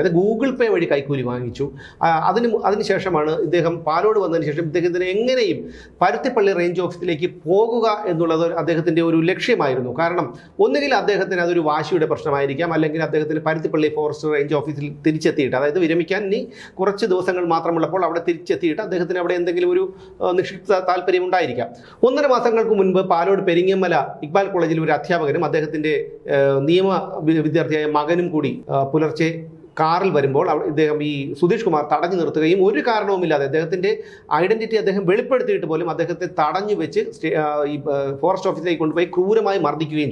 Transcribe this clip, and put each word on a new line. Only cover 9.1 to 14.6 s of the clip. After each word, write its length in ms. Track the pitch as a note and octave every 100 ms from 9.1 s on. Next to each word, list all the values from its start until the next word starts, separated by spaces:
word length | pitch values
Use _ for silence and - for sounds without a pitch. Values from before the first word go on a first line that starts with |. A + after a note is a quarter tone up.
ഒരു 100 | E3 E3
ലക്ഷ്യമായിരുന്നു. 640 | F3 - G#3+ D3 B2 B2 B2
കാരണം 240 | E3+ F3 B2+ - - - A3+
ഒന്നുകിൽ 280 | C#4+ C#4 A3+
അദ്ദേഹത്തിന് 400 | F#3+ F#3+ F#3+ F3+ E3+
അതൊരു 180 | E3+ D3+
വാശിയുടെ 380 | D3+ D#3 F3 D#3+
പ്രശ്നമായിരിക്കാം, 580 | D3 D#3 C#3 C#3 C3+ E3+ D#3+
അല്ലെങ്കിൽ 240 | D#3 D#3+ D#3
അദ്ദേഹത്തിന് 340 | D#3 D#3 D#3 D#3
പരുത്തിപ്പള്ളി 420 | D#3+ E3 D#3 D3+ D3+
ഫോറസ്റ്റ് 340 | D3+ C#3 D3+ D3
റേഞ്ച് 200 | D3 D3